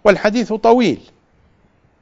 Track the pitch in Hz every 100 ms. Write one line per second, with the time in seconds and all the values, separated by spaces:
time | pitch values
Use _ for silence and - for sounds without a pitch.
0 | 208 185 214 233 208 214 233 247 202 101
1 | - _ _ _ _ _ _ _ _ _